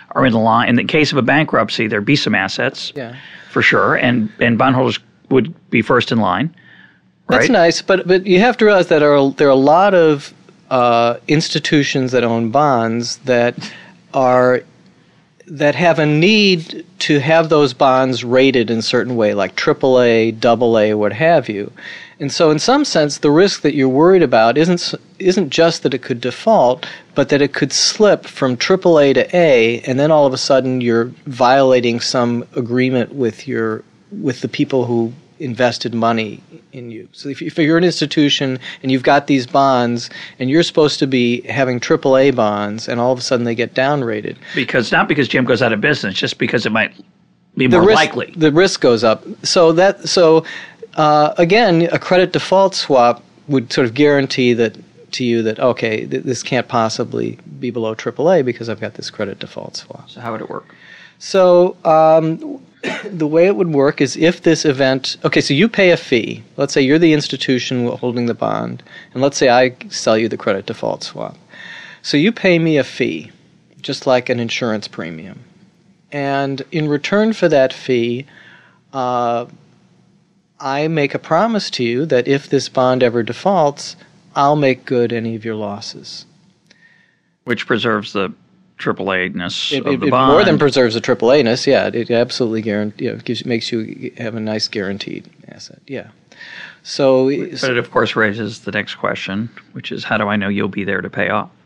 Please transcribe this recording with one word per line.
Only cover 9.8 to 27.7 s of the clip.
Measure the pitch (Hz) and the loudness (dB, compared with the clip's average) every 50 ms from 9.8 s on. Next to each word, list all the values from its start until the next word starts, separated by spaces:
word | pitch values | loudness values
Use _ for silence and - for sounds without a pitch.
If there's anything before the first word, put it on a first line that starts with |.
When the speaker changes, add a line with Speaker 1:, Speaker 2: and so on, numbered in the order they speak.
| 190 208 190 | 6 4 6
Speaker 2:
of, | 180 165 160 151 143 143 - - _ _ - _ _ _ _ | 6 4 4 4 0 -2 -10 -20 _ _ -20 _ _ _ _
uh, | 131 131 120 120 117 117 117 117 120 - - - | 0 2 2 4 4 4 2 2 0 -4 -2 0
institutions | 151 147 160 - - 160 - - - 151 139 139 - 143 131 127 | 0 0 0 -2 -4 -4 -2 0 2 2 2 0 -2 -2 -2 0
that | 123 127 113 | 0 0 2
own | 117 117 117 117 113 | 2 0 0 -2 0
bonds | 110 139 151 147 135 117 113 113 113 120 120 117 - - - | 0 2 2 4 2 2 0 0 -2 -4 -4 -6 -8 -8 -4
that | 127 127 120 120 120 120 - - - - - - - - _ _ _ - | 0 0 2 2 0 -2 -4 -10 -14 -16 -18 -20 -20 -20 _ _ _ -2
are, | 139 131 127 127 127 127 127 127 120 - - _ _ _ _ _ _ _ _ _ _ _ _ _ _ _ - | 0 2 4 4 4 4 4 2 0 -2 -8 _ _ _ _ _ _ _ _ _ _ _ _ _ _ _ -18
that | 170 135 151 147 143 | -6 -2 0 0 0
have | 123 175 175 160 147 | 2 2 2 2 2
a | 156 | 2
need | 151 151 151 160 190 220 214 208 196 185 170 160 - - - - - _ _ | 2 2 2 4 4 4 4 4 2 2 0 -2 -8 -14 -16 -16 -18 _ _
to | - - 156 143 | -2 0 0 0
have | 123 143 160 165 165 156 | 2 2 2 2 4 4
those | 160 151 147 135 120 | 4 4 4 2 2
bonds | - 151 135 131 131 131 131 127 117 123 | 2 2 4 4 4 2 0 -2 -4 -4
rated | 120 120 127 131 135 123 127 117 104 | 0 2 4 4 4 4 2 0 0
in | 117 113 | -2 -2
a | 110 | -2
certain | - - 123 104 120 127 | -2 -2 -2 -2 -2 0
way, | 117 110 104 101 | 0 0 0 2
like | 101 98 92 - | 0 -2 -2 -4
triple | - - - 147 - - 135 127 127 | -4 -2 -2 0 0 2 2 4 4
A, | 123 120 117 113 113 113 | 4 4 4 2 2 0
double | 110 110 113 123 117 110 127 117 113 113 | -2 0 2 2 2 4 2 2 4 4
A, | 107 107 107 | 2 2 2
what | 107 104 104 104 | 0 -2 -2 -2
have | 107 156 160 170 156 120 - | 0 2 2 2 2 2 -2
you. | 107 98 104 - - - - - - - - - - _ | -6 -8 -8 -10 -12 -18 -20 -18 -18 -18 -20 -20 -14 _
And | 151 139 | -8 -8
so | - - 175 156 | -2 0 2 2
in | 151 151 | 2 2
some | - - 254 285 302 | 2 2 2 2 0
sense, | - - 170 151 147 143 - | 0 0 0 0 0 -2 0
the | - 151 | 0 2
risk | 143 156 196 196 190 - | 4 4 4 4 2 0
that | - 151 143 | -2 -2 0
you're | 147 135 131 | 2 0 2
worried | 127 135 156 175 190 185 165 | 2 4 4 6 6 4 4
about | 131 127 117 110 113 117 139 | 4 4 4 4 4 4 2
isn't | 160 175 180 170 | 2 2 0 -2
s-, | - - - - - _ _ _ | -2 -6 -8 -10 -12 _ _ _
isn't | 190 185 185 208 185 139 | -2 0 0 0 -2 -2
just | 123 - 165 170 160 - | 0 2 2 2 2 0
that | - 147 131 | -4 -4 -4
it | 131 - | -4 -6
could | - 135 120 | -6 -8 -6
default, | - 127 117 - - 220 226 196 139 120 127 127 - - - - - _ _ | -6 -8 -8 -4 0 2 2 4 4 2 0 -2 -6 -12 -16 -18 -20 _ _
but | - 139 - | -4 0 0
that | - 139 | 2 2
it | 143 135 - | 0 0 0
could | - 147 135 | -2 -4 -2